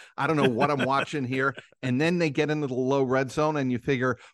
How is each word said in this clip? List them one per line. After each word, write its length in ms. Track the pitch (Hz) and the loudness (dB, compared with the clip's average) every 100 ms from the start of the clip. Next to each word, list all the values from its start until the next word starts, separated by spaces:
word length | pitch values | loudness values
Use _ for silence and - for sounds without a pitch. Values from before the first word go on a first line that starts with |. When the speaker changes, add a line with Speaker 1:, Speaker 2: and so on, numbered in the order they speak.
| - - | -14 -4
Speaker 1:
I 100 | 139 | 0
don't 100 | 151 | 2
know 120 | 135 | 2
what 220 | 113 143 | 2 0
I'm 140 | 139 | 0
watching 400 | 127 139 135 151 | 0 0 -2 -4
here." 300 | 123 131 139 | -4 -2 -2
Speaker 2:
<laughs> 200 | - - _ | -4 -14 _
Speaker 1:
And 180 | 131 127 | -2 0
then 180 | 165 175 | 0 2
they 120 | 160 | 0
get 200 | 147 151 | 0 0
into 160 | 151 139 | -2 -2
the 80 | |
low 280 | 127 131 139 | -2 0 2
red 280 | 131 131 131 | 2 2 0
zone, 260 | 156 151 151 | 0 0 0
and 160 | 131 | -2
you 60 | 120 | -2
figure, 400 | - 131 127 120 - | -2 0 0 -2 -10